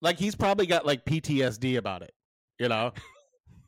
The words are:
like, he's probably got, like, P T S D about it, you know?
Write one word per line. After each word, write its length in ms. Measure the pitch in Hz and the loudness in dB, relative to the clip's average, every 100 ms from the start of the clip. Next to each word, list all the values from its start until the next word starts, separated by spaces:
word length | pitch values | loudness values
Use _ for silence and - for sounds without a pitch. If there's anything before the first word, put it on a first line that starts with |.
like, 160 | 160 175 | -2 0
he's 160 | 202 - | -4 0
probably 300 | 202 202 185 | 2 2 2
got, 200 | 170 147 | 2 2
like, 200 | 139 - | 0 0
P 160 | 160 | -2
T 200 | - 143 | 0 2
S 140 | 131 107 | 2 0
D 180 | 127 127 | -2 0
about 240 | 101 92 | -2 -8
it, 120 | 87 - _ _ _ - | -12 -20 _ _ _ -4
you 100 | 120 | 0
know? 220 | 110 120 - - - _ _ _ - | 0 -2 -4 -16 -20 _ _ _ -20